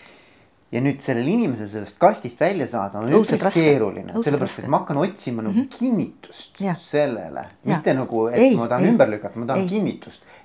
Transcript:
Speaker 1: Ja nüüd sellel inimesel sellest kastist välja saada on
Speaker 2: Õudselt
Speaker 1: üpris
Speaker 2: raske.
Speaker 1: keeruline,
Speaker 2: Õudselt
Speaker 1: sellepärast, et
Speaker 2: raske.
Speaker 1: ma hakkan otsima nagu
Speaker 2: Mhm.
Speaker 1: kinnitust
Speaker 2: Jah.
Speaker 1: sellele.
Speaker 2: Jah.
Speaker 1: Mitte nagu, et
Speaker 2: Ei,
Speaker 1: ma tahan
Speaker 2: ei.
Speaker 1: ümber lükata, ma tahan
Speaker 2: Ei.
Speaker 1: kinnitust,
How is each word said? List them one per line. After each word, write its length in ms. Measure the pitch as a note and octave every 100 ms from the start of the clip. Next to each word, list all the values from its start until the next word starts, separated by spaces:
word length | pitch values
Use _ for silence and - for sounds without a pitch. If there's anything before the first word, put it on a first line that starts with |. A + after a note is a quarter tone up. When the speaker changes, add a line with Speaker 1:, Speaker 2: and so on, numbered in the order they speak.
| - - _ _ _ _ _
Speaker 1:
Ja 80 | A#2+
nüüd 160 | C#3 C3+
sellel 300 | - A#2+ C3
inimesel 380 | A3+ G3+ A2+ G#2
sellest 240 | G#2+ G2+ -
kastist 440 | F3 G#3+ A#2 -
välja 260 | E3 G3 B2
saada 320 | A#2 G2 G#2
on 60 | A2+
Speaker 2:
Õudselt 300 | G3 G#3+ -
Speaker 1:
üpris 40 |
Speaker 2:
raske. 160 | F#3+ F3+
Speaker 1:
keeruline, 480 | D#3+ C#3 G#2 F#2 -
Speaker 2:
Õudselt 120 | C#3+
Speaker 1:
sellepärast, 340 | F#3 C#3+ - -
et 60 |
Speaker 2:
raske. 60 | A2+
Speaker 1:
ma 80 | D#3+
hakkan 160 | F#3 C#3+
otsima 440 | F#3+ - - A#2
nagu 120 | A2
Speaker 2:
Mhm. 140 | G#3 C4+
Speaker 1:
kinnitust 920 | - B3+ G#3+ G2 - - - - -
Speaker 2:
Jah. 160 | F#3+ E3
Speaker 1:
sellele. 680 | - D3 C#3+ A2 E2 C2+ - -
Speaker 2:
Jah. 120 | C3 D#3+
Speaker 1:
Mitte 180 | F#3
nagu, 320 | C3+ B2+ A#2 A2+
et 80 | B2
Speaker 2:
Ei, 180 | C4 G3
Speaker 1:
ma 100 | A#2+
tahan 180 | B2
Speaker 2:
ei. 60 | F#3+
Speaker 1:
ümber 160 | A3+ C3
lükata, 280 | G#2 G2+ A2
ma 100 | A#2
tahan 160 | C3+
Speaker 2:
Ei. 60 | F3+
Speaker 1:
kinnitust, 540 | G#3 D#3+ - - - - -